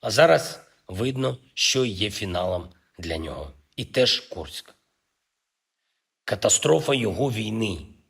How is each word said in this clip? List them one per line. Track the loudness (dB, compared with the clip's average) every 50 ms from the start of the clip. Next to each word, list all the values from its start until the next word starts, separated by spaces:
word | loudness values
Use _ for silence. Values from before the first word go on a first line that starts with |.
А | -4 0
зараз | 4 6 8 8 8 4 2 -2 -12 -14 -18 _ _ _ _ -12
видно, | -6 -2 -2 -2 -2 0 -2 -2 -2 -4 _ _ _
що | -2 0 0 2 2 2
є | 0 0 -2 -4 -4
фіналом | -2 -6 -6 -4 -2 -2 0 0 -2 -4 -6 -8 -18 _ _ _ _ -14
для | -8 -6 -6
нього. | -6 -6 -8 -8 -10 -12 -14 -14 _ _ _ _
І | -10 -10
теж | -4 2 2 4 4 2 -2
Курськ. | -4 -10 -12 -12 -12 -10 -12 -16 -16 -18 -20 _ _ _ _ _ _ _ _ _ _ _ _ _ _ _ _ _ _ _ _ _ _ _ _ _ _ _ _ _ _
Катастрофа | -4 -4 0 2 2 2 4 4 4 4 4 4 0 0
його | 0 0 -2 0 0 -2 -2 -2
війни. | -4 -4 -4 -2 -2 -2 -2 -4 -6 -10 -16 -20 _ _ _